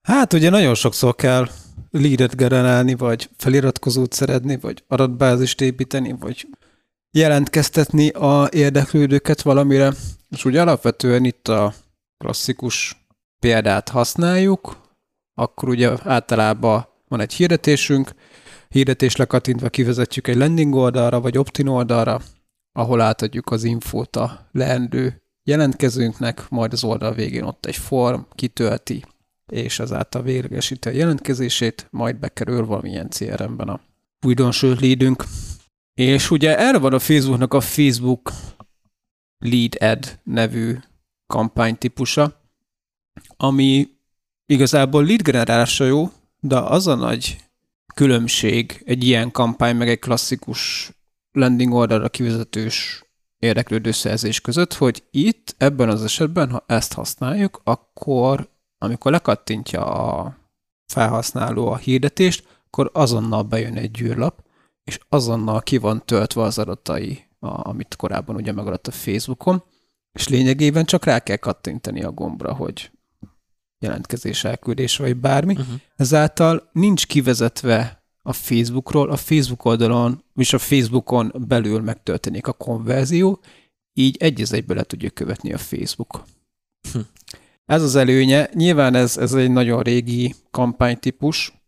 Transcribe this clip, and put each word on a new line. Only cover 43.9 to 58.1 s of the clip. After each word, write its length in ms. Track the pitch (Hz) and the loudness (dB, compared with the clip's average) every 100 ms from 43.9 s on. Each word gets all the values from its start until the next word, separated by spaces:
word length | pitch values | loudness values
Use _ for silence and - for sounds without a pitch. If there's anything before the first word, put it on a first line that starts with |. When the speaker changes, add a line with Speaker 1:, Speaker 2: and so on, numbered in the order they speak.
| _ _ _ _ _ _ | _ _ _ _ _ _
Speaker 1:
igazából 600 | 139 131 151 135 147 151 | 2 4 4 4 4 4
lead 160 | 220 | 2
generálásra 640 | 156 123 117 117 117 - 131 | 2 2 2 2 2 2 2
jó, 260 | 143 175 _ _ _ | 2 -2 _ _ _
de 180 | 139 131 | 0 0
az 300 | - 156 185 | 2 0 2
a 80 | 123 | 0
nagy 420 | 120 117 - - _ _ _ _ _ | -2 -4 -6 -10 _ _ _ _ _
különbség 880 | - 139 120 117 - 110 113 120 - - | 2 4 4 2 0 0 0 -2 -10 -4
egy 180 | 127 | 0
ilyen 280 | 123 120 120 | 2 2 0
kampány 440 | - 117 113 120 120 | 0 0 2 0 2
meg 140 | 120 | 0
egy 100 | 117 | 0
klasszikus 920 | - 117 - 127 - 117 - - - _ _ _ _ | 0 -2 -2 -6 -6 -8 -6 -8 -12 _ _ _ _
landing 420 | 139 127 123 123 | 0 2 4 2
oldalra 360 | 120 117 110 113 | 2 2 0 -2
kivezetős 960 | - 120 113 113 107 110 - - - _ _ _ _ | -4 -2 -2 -4 -6 -4 -6 -8 -14 _ _ _ _
érdeklődő 500 | 113 110 120 110 113 | 0 0 -2 -2 -2
szerzés 500 | 110 - 113 110 110 | -2 -2 -2 -2 -4
között, 320 | - 131 175 | -4 -2 -2
hogy 300 | - 131 - _ | 0 0 0 _
itt 440 | 139 202 - - - | 0 0 -2 -10 0
ebben 320 | 135 143 117 | 0 2 0
az 140 | 104 | 0
esetben, 460 | 110 - 156 175 135 | -2 -2 -2 0 -2
ha 140 | 120 - | -4 -2
ezt 260 | - - | -2 -2
használjuk, 680 | - - - 127 196 196 - | -8 -10 -6 -4 -2 -2 -2
akkor 840 | - 120 _ - - | -4 -4 _ -12 -4